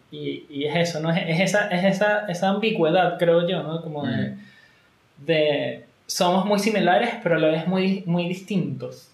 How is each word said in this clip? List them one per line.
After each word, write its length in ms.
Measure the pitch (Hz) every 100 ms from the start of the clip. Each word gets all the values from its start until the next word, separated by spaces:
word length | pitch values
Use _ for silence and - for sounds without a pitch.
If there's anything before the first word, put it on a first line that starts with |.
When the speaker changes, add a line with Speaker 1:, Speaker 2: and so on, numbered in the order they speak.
| _
Speaker 1:
y, 340 | 151 143 139 -
y 180 | 143 147
es 100 | 170 170
eso, 100 | 156
¿no? 80 | 160
Es, 120 | 165 165
es 120 | 160 185
esa, 180 | 208 202
es 140 | 175 190 190
esa, 320 | 208 208 -
esa 220 | 170 196
ambigüedad, 680 | 202 220 - 156 185 175 175
creo 300 | 170 170 175
yo, 140 | 175
¿no? 180 | 151 165
Como 240 | 165 147 135
de, 240 | 110 101
Speaker 2:
Mm. 960 | - - - _ _ _ _ _ _ 143
Speaker 1:
de 600 | 160 151 143 127 135 - _ -
somos 400 | - 180 185 202
muy 140 | 202
similares, 560 | 214 208 175 202 233 -
pero 120 | 170 160
a 40 |
la 80 | 156
vez 180 | 160 180
muy, 360 | 190 190 190 165
muy 220 | 175 175
distintos. 800 | 190 - 196 139 127 127 - -